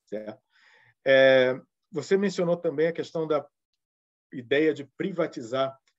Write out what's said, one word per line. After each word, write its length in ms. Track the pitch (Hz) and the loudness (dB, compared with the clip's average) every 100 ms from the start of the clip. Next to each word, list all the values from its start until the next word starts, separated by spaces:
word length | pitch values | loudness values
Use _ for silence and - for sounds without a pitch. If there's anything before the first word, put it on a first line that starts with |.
| - | -14
certo? 340 | 104 107 - _ _ _ _ _ _ 135 | -12 -12 -16 _ _ _ _ _ _ 2
É, 560 | 135 135 131 127 131 - _ _ | 6 6 6 4 0 -8 _ _
você 260 | 160 139 196 | -8 -2 0
mencionou 400 | 202 180 175 175 | 0 -2 -2 -2
também 300 | 170 143 165 | -4 -2 -2
a 60 | |
questão 340 | 165 147 165 156 | -2 -8 -6 -2
da 200 | 147 - _ _ _ _ _ _ _ _ | -4 -4 _ _ _ _ _ _ _ _
ideia 400 | 139 117 139 156 | -12 -2 0 2
de 120 | 143 135 - | 0 -6 -8
privatizar 840 | 185 175 156 - 113 131 135 - _ | -8 -4 -6 -6 -8 -4 -4 -6 _